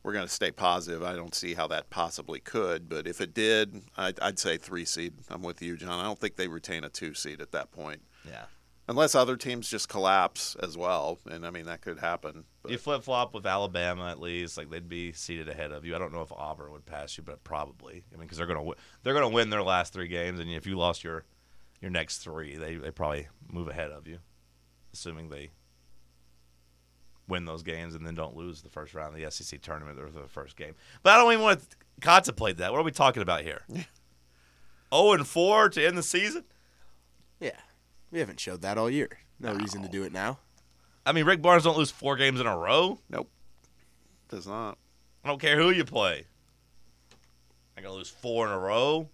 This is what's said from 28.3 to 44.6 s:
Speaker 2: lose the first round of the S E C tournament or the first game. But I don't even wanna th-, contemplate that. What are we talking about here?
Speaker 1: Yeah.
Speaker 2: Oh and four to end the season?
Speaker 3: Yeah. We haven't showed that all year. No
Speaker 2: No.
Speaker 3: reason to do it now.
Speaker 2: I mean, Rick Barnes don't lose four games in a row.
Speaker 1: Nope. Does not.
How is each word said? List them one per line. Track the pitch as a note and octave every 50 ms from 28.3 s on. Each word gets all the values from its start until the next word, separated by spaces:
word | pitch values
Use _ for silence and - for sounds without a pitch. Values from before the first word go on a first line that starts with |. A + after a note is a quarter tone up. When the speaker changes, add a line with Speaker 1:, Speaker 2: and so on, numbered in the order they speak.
| A#1+
Speaker 2:
lose | D#2 E2+ F2+ D#2+ D2+ -
the | D#2
first | - D2+ D2+ D2+ -
round | D#2 D2+ D2+ D#2
of | D#2
the | D#2
S | D2+ - -
E | D#2+
C | - D2+
tournament | D2 - D#2+ D#2 D#2 D2+ D2 C#2+
or | C2 C#2+ D2
the | D#2 D2+ C#2+
first | C2+ - - C#2+ C#2 -
game. | - D2+ D2+ D#2+ - - - - - -
But | F#3 G#3+
I |
don't | A#3 A#3+ A#3
even | A3+ A3 A3
wanna | G#3+ F#3+
th-, | C#3+ - - - _ - _ _ -
contemplate | - D#3+ F3 F#3+ F3+ E3 A#2 - A2+ G2+ F2+
that. | E2 F2+ F#2 A#2+
What | D3
are | D#3+
we | D#3+
talking | - - C#3+ C3+ - A#2
about | G2 E2+ F2 D#2 D2+
here? | D#2 D2 - - -
Speaker 1:
Yeah. | - F#3 E3+ - _ _ _ _ _ _ _ _ _ _ _ _ _ _ - - - - _ _
Speaker 2:
Oh | - D3+ F#3+ G#3 G3+
and | E3 C#3
four | - - E3+ F3 F#3+ G#3 G#3+ G#3+ G3
to | D#3+ D#3+ D3
end | E3+ F3+
the | F3 E3
season? | - - F3+ G3+ G#3+ D#4 E4+ - _ - _ _ _ _ _ - - - _ _ _ _ _ - _ - _
Speaker 3:
Yeah. | E3+ C3+ - - - - _ _ _ _ _ - - -
We | E3+ E3+
haven't | D3 F#2+ - -
showed | - - F#2 F2+
that | E2 G2 G#2
all | A2 A2 A#2+
year. | C3+ D3 C3 - - - - _ _ -
No | B2 A2+ G#2
Speaker 2:
No. | G2+
Speaker 3:
reason | G#2+ G2+ G2 G2+
to | G2
do | F#2 F#2 G2 G2
it | F2+
now. | - F#2 G2 A2+ C3+ - _ _ _ _ _ _ _ _ _ _ _ _ _
Speaker 2:
I | C3+ D3+
mean, | E3 D3+
Rick | E3 F#3+ E3
Barnes | D3 F3 F3+ F3 D3+
don't | E3 D#3
lose | D#3 D#3+ -
four | - - B2 C#3 C#3
games | B2+ C3+ C3+ C3+ B2
in | B2
a | A2+ F#2+
row. | E2+ E2 F#2+ B2 D#3 F3+ F#3+ C#4 - _ _
Speaker 1:
Nope. | - - - - _ _ - - - - _ _ _ - - - - _ _ _ - _ _ _
Does | - G2 E2+
not. | G2 G2+ A2